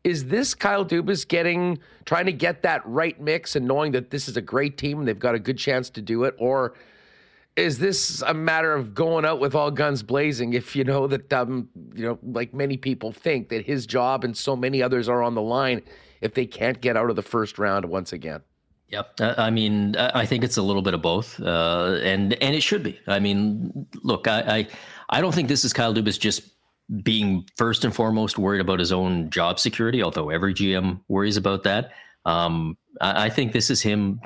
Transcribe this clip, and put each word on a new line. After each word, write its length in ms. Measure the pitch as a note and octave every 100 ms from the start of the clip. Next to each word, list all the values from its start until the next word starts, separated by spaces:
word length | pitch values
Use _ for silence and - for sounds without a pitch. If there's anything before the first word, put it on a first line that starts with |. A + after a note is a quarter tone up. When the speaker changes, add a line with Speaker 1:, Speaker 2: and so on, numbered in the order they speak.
Speaker 1:
Is 240 | F3+ E3 C3
this 280 | G#3 C4+
Kyle 300 | - G3+ G3+
Dubas 440 | F3+ E3+ E3+ F#3+ -
getting, 500 | E3+ E3+ F3 F3+ E3 - - -
trying 180 | E3+
to 80 | F#3
get 300 | D3+ E3+ -
that 180 | F3+ D3+ -
right 340 | B2+ E3 -
mix 340 | D3 D#3+ -
and 120 | D3+ B2
knowing 260 | C3+ D3+
that 180 | B2+ B2
this 180 | C#3 -
is 80 | A#2+
a 40 |
great 380 | F#2 C3 C#3+ C#3
team 200 | C#3+ D3
and 80 | C3+
they've 120 | G2+
got 160 | B2
a 40 | A#2
good 200 | G#2 B2+
chance 320 | - B2+ B2
to 100 | -
do 240 | G#2+ A2+
it? 100 | C3 -
Or 360 | A#2+ C3+ A#2+ - - - - - _ _ _ -
is 220 | F3 B2
this 440 | F#3+ F#3+ - -
a 100 | -
matter 400 | D#3 D#3+ D#3+ D#3+
of 220 | D3+ A2+
going 320 | G2+ E3 E3 D#3
out 140 | D#3
with 140 | C#3
all 160 | D3+ D3
guns 320 | C#3+ D3 C#3
blazing 520 | G#2+ C#3 D3+ B2 A#2+
if 200 | B2 -
you 100 | C#3
know 220 | C3+ C#3 C3+
that, 240 | C3+ -
um, 340 | C3+ A#2+ B2+ - - -
you 120 | A2 A2+
know, 120 | A#2
like 320 | - A#2 A#2+
many 240 | C3 C#3 C3+
people 340 | C3+ B2 A2+
think 380 | G#2+ E3 C#3 G#2+
that 160 | A2+ G#2+
his 180 | C#3
job 400 | A2 C3 B2 C3+
and 100 | A#2+
so 220 | A2+ - C3
many 260 | B2+ C3+
others 240 | B2 B2 A2+
are 160 | B2
on 120 | A#2+
the 80 | A#2
line 400 | G#2+ B2 C3 A#2 - - - _
if 100 | A2
they 140 | C3 B2
can't 340 | - A2+ B2
get 160 | B2 A2
out 140 | A#2
of 60 | G#2+
the 60 |
first 360 | - A#2+ G#2+ -
round 260 | G#2 G2
once 280 | F2 F#2 F2
again? 280 | E2+ D#2 D2+ - _ _ _ _
Speaker 2:
Yep. 320 | G#2 G2+ -
Uh, 140 | A2 A#2+
I 140 | A2+
mean, 460 | A2+ G#2+ G#2 G2+ G#2
I, 240 | B2+ B2
I 60 | A2
think 180 | B2
it's 120 | A#2+ A#2
a 60 |
little 200 | G2 G2
bit 120 | F#2+
of 80 | F2
both, 360 | E2 F2+ A2+ -
uh, 580 | F#2+ E2+ E2+ F2 F2 F2+
and, 300 | D#2 F#2+ G2 A#2+
and 140 | C3+ D3+
it 60 |
should 200 | - G#3
be. 160 | C3 - -
I 140 | G2+
mean, 640 | G2+ G2+ G#2+ G#2 A#2 C#3+ - -
look, 240 | - G#2+ A#2
I, 140 | A2
I, 280 | A2+ A2 G#2 - - - -
I 100 | B2+
don't 140 | F3+
think 140 | D#3 B2+
this 160 | C#3
is 80 | B2+
Kyle 200 | - A#2
Dubas 240 | A2 G#2+ G2
just 240 | G#2+ - - _ _ _ - G#2+
being 440 | G2+ A2 G2+ F#2+ F2+ -
first 280 | A#2 A2+
and 100 | B2
foremost 420 | G2 A2 A2 G#2+ -
worried 240 | F#2+ G2+
about 200 | F#2 F#2
his 100 | E2+
own 400 | F#2 F#2 F2 D#2+
job 300 | F2 E2+ F#2
security, 420 | - - A2+ B2
although 260 | F2 D#2+ D2+
every 240 | E2 G2
G 220 | F#2 G2
M 260 | F#2+ F#2+ F#2 -
worries 300 | G2 G#2 G#2
about 260 | G2 G2
that. 300 | - G#2 B2+ - - _
Um, 520 | E2+ E2+ E2+ E2 D#2+ E2 _ -
I, 260 | F#2+ G2+ A2
I 20 |
think 220 | C3 B2
this 180 | A#2 G#2+
is 100 | B2+
him 400 | G#2+ G#2 G2 G2